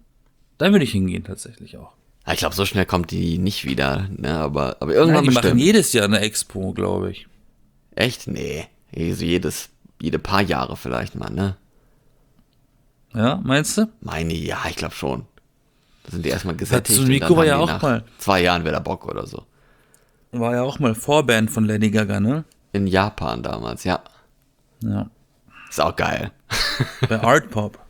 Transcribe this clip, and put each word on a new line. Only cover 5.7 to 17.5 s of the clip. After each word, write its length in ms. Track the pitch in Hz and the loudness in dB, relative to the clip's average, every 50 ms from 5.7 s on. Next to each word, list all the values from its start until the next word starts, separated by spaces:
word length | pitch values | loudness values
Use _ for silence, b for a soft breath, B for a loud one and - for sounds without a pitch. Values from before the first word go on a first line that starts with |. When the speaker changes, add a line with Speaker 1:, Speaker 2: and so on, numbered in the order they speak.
| 220 220 156 - - | 6 6 4 4 2
Speaker 1:
Jahr 120 | 113 101 | 2 4
eine 160 | 101 107 98 | 4 2 2
Expo, 520 | 104 107 - - - - - 98 95 95 92 | 0 0 -2 -4 -8 -8 -6 -6 -6 -4 -4
glaub 320 | 95 95 95 95 95 92 | -2 -2 -2 -2 -2 -4
ich. 220 | 95 95 - - - _ _ _ _ _ _ _ _ _ _ _ _ _ | -4 -8 -10 -16 -20 _ _ _ _ _ _ _ _ _ _ _ _ _
Speaker 2:
Echt? 320 | - 104 127 - - - | -2 -2 -2 -2 -4 -8
Nee. 380 | - - - 71 69 71 78 - - _ _ _ _ | -8 -8 -6 -6 -6 -8 -8 -10 -12 _ _ _ _
Je-, 220 | - - 82 85 90 | -8 -6 -4 -4 -4
so 120 | - - | -4 -2
jedes, 440 | 82 87 90 - 76 - - - - _ _ _ _ _ - | 0 0 0 0 -2 -6 -8 -10 -14 _ _ _ _ _ -8
jede 180 | 76 80 80 78 | -6 -4 -4 -4
paar 220 | - - 98 98 | -2 0 0 0
Jahre 360 | 101 85 80 65 62 - - | 0 0 0 -2 -4 -4 -8
vielleicht 380 | - - 62 62 60 58 - - | -10 -8 -6 -4 -4 -6 -6 -8
mal, 140 | - - 50 | -10 -10 -6
ne? 280 | 53 82 98 98 95 - _ _ _ _ _ _ _ _ _ _ _ _ _ _ _ _ _ _ _ _ _ _ _ _ _ _ _ _ _ _ - | -4 -2 -2 -2 -4 -6 _ _ _ _ _ _ _ _ _ _ _ _ _ _ _ _ _ _ _ _ _ _ _ _ _ _ _ _ _ _ -2
Speaker 1:
Ja, 280 | 113 107 123 - - - | 0 0 0 0 0 0
meinst 340 | 127 131 147 156 - - | 0 2 2 0 0 0
du? 120 | 208 220 220 - _ | 0 0 0 -2 _
Speaker 2:
Meine, 320 | - - 82 78 82 82 85 | -12 -8 -4 -2 -2 -2 -2
ja, 300 | 82 78 85 - - - 87 | -2 -4 -4 -4 -4 -6 -6
ich 60 | 85 | -6
glaub 180 | - 82 - - | -6 -6 -8 -6
schon. 320 | - - 69 65 62 - - _ _ _ _ _ _ _ _ _ _ _ _ _ _ _ | -6 -6 -4 -4 -6 -8 -12 _ _ _ _ _ _ _ _ _ _ _ _ _ _ _
Da 80 | - | -12
sind 140 | - 87 80 | -8 -6 -2
die 40 | 69 | -2
erstmal 260 | 65 85 - 92 82 | -2 -2 -4 -4 -6
Speaker 1:
Hatsune 260 | - 98 - 120 123 | -6 -2 0 0 0
Speaker 2:
gesättigt 180 | - - - 135 | 2 2 2 4
und 80 | 135 | 4
Speaker 1:
Miku 200 | 127 135 139 - | 4 4 4 4
Speaker 2:
dann 80 | - 170 | 4 4
Speaker 1:
war 80 | 160 160 | 6 6
Speaker 2:
haben 40 | |
Speaker 1:
ja 100 | 156 | 6